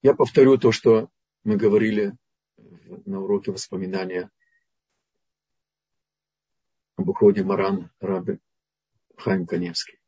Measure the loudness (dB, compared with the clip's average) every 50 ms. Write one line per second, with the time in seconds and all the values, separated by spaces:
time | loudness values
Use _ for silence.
0 | 4 2 4 4 0 0 4 4 6 6 6 4 4 0 0 2 4 4 4 4
1 | 2 -4 _ _ _ _ _ _ _ -2 -2 0 2 2 2 2 2 2 -2 -2
2 | -4 -4 -6 _ _ _ _ _ _ _ _ _ _ -20 -20 -20 _ -20 -20 -18
3 | -12 -10 -10 -8 -4 -2 -2 -2 -2 -6 -8 -8 -10 -10 -10 -8 -8 -6 -6 -6
4 | -6 -6 -6 -8 -8 -10 _ _ _ _ _ _ _ _ _ _ _ _ _ _
5 | _ _ _ _ _ _ _ _ _ _ _ _ _ _ _ _ _ _ _ _
6 | _ _ _ _ _ _ _ _ _ _ _ _ _ _ _ _ _ _ _ -8
7 | -6 -6 -2 4 4 4 4 4 -2 -2 -2 -2 -2 -2 -2 -4 -8 -12 _ _
8 | -8 -6 -6 -6 -6 -8 -10 -10 _ _ _ _ _ _ _ _ _ _ _ _
9 | _ _ _ _ -4 -4 -2 -2 -4 -4 -6 -6 -6 -6 -8 -10 -12 -12 _ _
10 | _